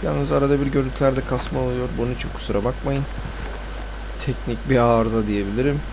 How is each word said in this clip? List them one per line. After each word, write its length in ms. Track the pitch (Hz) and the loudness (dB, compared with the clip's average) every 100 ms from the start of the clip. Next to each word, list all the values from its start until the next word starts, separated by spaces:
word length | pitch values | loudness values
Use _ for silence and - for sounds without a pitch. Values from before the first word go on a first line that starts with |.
Yalnız 280 | 160 147 143 | 0 0 2
arada 280 | 147 139 143 | 2 4 4
bir 60 | 139 | 2
görüntülerde 540 | 143 131 - 139 131 | 2 0 2 2 2
kasma 400 | - 127 - 135 | 0 -2 -2 -2
oluyor. 280 | 127 123 123 - | 0 -2 -2 -2
Bunun 160 | 120 | -2
için 140 | 123 - | -2 -6
kusura 300 | - - 104 | -6 -2 0
bakmayın. 400 | 110 131 139 139 143 - - - - - - - - - - - - | 0 -2 -2 0 -2 -6 -8 -8 -8 -8 -8 -8 -8 -8 -10 -6 -4
Teknik 440 | 123 - 117 143 | -4 -4 -4 2
bir 80 | 127 | 4
arıza 480 | 120 117 113 113 107 | 6 6 4 2 2
diyebilirim. 540 | 101 98 110 135 143 147 | 0 0 0 0 0 -4